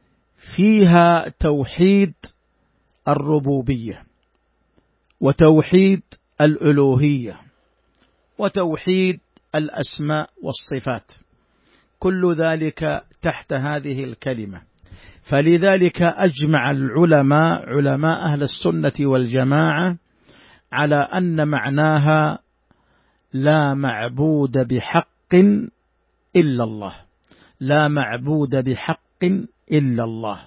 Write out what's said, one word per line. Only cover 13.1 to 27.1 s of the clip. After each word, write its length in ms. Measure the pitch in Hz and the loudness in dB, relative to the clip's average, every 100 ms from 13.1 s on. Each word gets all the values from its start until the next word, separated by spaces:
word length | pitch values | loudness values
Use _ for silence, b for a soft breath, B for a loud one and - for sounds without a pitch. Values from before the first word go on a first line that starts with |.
| _ | _
تحت 300 | 170 - - | -6 -6 -8
هذه 520 | 139 139 147 143 135 | -6 -4 -6 -6 -8
الكلمة. 580 | 131 113 135 123 101 90 - _ b b b b | -8 -10 -8 -8 -8 -14 -20 _ b b b b
فلذلك 800 | - 139 156 170 190 190 180 - | -4 0 4 4 4 2 2 0
أجمع 680 | 170 - 185 131 151 151 123 | -2 0 -2 0 0 0 0
العلماء، 1000 | 139 135 123 170 151 135 147 165 170 - | -2 -2 2 4 4 4 4 2 0 -4
علماء 560 | 135 139 135 156 160 | -2 0 0 -2 -2
أهل 180 | 156 143 | -2 -2
السنة 500 | 143 - 170 165 156 - | -4 -4 -4 -2 -2 -2
والجماعة، 960 | 139 131 123 131 127 143 160 151 180 175 _ b b b b b b | 0 0 0 0 0 2 2 0 -2 -4 _ b b b b b b
على 240 | 127 147 147 | -4 0 0
أن 520 | 139 190 180 160 151 | 0 -2 -2 0 -2
معناها 920 | 143 110 139 156 156 147 156 151 - - _ _ _ _ _ _ _ _ | -2 -2 0 2 2 2 2 0 -4 -12 _ _ _ _ _ _ _ _
لا 420 | 131 143 156 143 | -2 2 2 2
معبود 840 | 139 139 110 120 123 156 151 139 131 | -2 -4 -4 -6 -2 0 0 0 -2
بحق 760 | 123 123 - 170 - _ _ 175 202 202 226 - _ _ _ _ _ - | -2 -4 -2 -4 -4 _ _ 4 4 2 -4 -14 _ _ _ _ _ 0
إلا 280 | 156 123 | 2 0
الله، 300 | 113 107 98 - - | -4 -6 -12 -14 -20